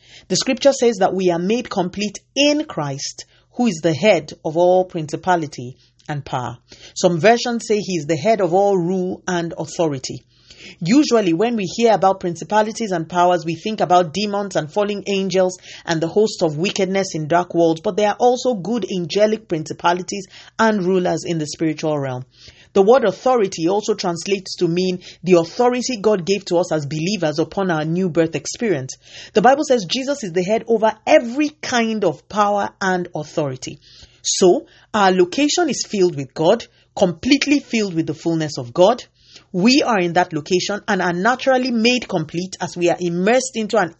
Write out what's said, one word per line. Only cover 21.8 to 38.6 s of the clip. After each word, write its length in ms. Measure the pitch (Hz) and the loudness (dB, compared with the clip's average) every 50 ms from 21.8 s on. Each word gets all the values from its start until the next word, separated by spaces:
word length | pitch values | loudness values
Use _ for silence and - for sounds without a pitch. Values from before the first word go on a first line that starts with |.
| - 156 151 147 | -2 -2 -2 -2
realm. 260 | 139 135 127 127 131 _ _ _ - - - - - _ | -2 -4 -6 -8 -10 _ _ _ -20 -20 -20 -20 -12 _
The 100 | - 196 | 2 4
word 220 | 196 202 247 277 233 | 6 8 6 6 6
authority 640 | 196 185 - - 254 262 240 202 190 190 175 160 170 | 2 -2 0 0 2 2 2 2 0 -2 -2 -2 0
also 260 | 196 208 208 - 208 | 0 0 0 -2 -4
translates 600 | 202 - 180 170 165 - 190 196 202 190 - - - | -2 -2 -4 -4 -4 -4 -4 -4 -4 -4 -10 -6 -2
to 100 | 180 165 | 0 0
mean 320 | 165 180 185 185 180 180 - - - - - | 2 0 0 0 -2 -4 -8 -14 -18 -6 2
the 160 | 170 180 170 | 4 4 4
authority 560 | 165 165 - - 240 247 247 247 233 - 254 202 | 4 2 -2 0 0 0 0 0 -4 -4 -6 -2
God 240 | 185 220 214 190 160 | 0 0 0 0 0
gave 200 | 170 196 208 196 | -2 -2 -2 -2
to 140 | - 180 170 | -2 0 0
us 120 | 185 175 | 0 0
as 160 | 160 156 143 | -2 -4 -4
believers 540 | 135 151 156 156 185 214 190 170 151 151 165 | -4 -6 -4 -4 -4 -4 -2 -2 -4 -2 -2
upon 280 | 156 160 - 202 196 185 | -4 -4 -2 -4 -2 -2
our 160 | 165 156 151 | -2 -2 -2
new 240 | 160 165 180 190 180 | -2 -2 -2 -2 0
birth 260 | 143 170 165 160 160 | 0 0 0 0 -2
experience. 600 | 147 - - - - - 330 165 135 131 - - _ _ - - - - - | -6 -8 -8 -8 -4 -2 -2 -2 -2 -4 -10 -14 _ _ -20 -20 -20 -10 -2
The 100 | - 220 | -2 0
Bible 220 | 180 240 277 285 302 | 2 2 0 0 0
says 220 | 285 254 240 185 | 0 -2 -2 -2
Jesus 360 | 156 - 247 269 262 285 277 | -4 -6 -6 -4 -6 -6 -6
is 100 | 226 180 | -6 -6
the 120 | 160 185 180 | -4 -4 -2
head 200 | 175 220 226 226 - | -2 -2 -4 -2 -2
over 240 | 233 214 214 220 208 _ - | -2 0 0 -2 -2 _ 0
every 440 | - 294 311 247 233 233 277 302 285 | 2 2 2 2 0 -4 -2 -4 -4
kind 560 | - - - - 254 240 226 226 220 214 196 | -4 -8 -10 -4 -2 -2 0 0 -2 0 0
of 240 | 170 139 - _ - | -2 -2 -2 _ -8
power 400 | - 214 208 202 208 202 202 220 - - | -2 0 0 2 0 -2 -2 -4 -6 -4
and 280 | 196 190 185 180 175 - | -2 0 0 -2 -2 -6
authority. 680 | - 160 147 151 - 170 151 139 131 127 - - 143 - _ - - - - - _ _ | -8 -10 -10 -6 -4 -4 -4 -4 -6 -10 -12 -16 -16 -16 _ -20 -20 -20 -20 -20 _ _
So, 440 | - - - - 196 180 196 285 - _ _ _ _ _ - | -6 -4 0 4 6 6 6 4 0 _ _ _ _ _ 0
our 160 | 214 196 190 | 2 4 4
location 580 | 185 180 180 175 - 277 294 294 - 359 359 294 | 4 4 2 2 2 0 0 0 2 0 0 0
is 160 | 240 - - - | -2 -4 -6 -6
filled 260 | - 202 180 180 156 | 0 0 0 0 0
with 180 | 139 139 127 | -2 -10 -10
God, 340 | - - 156 170 220 233 - - _ _ _ _ - | -4 0 2 2 2 2 0 -12 _ _ _ _ -2
completely 640 | - 208 175 165 - - 247 285 269 - 277 294 277 | 0 0 0 0 -2 0 2 2 2 2 2 0 0
filled 360 | 269 - - 226 208 196 170 | 0 -2 -2 -2 -2 0 -2
with 120 | 160 156 | -4 -4
the 80 | 160 147 | -4 -4
fullness 420 | - - 170 165 160 160 147 - | -6 -2 -2 -2 0 -2 -4 -6
of 160 | 151 | -8